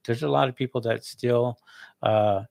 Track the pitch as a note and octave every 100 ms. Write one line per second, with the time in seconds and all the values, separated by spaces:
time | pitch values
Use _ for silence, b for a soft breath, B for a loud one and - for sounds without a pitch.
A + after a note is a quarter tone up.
0 | - A#2 D3+ C#3+ C3+ B2 B2+ B2 A2+ A2+
1 | - - B2 A#2+ B2 A#2+ B B B _
2 | A2 G#2+ G#2 G2 A2+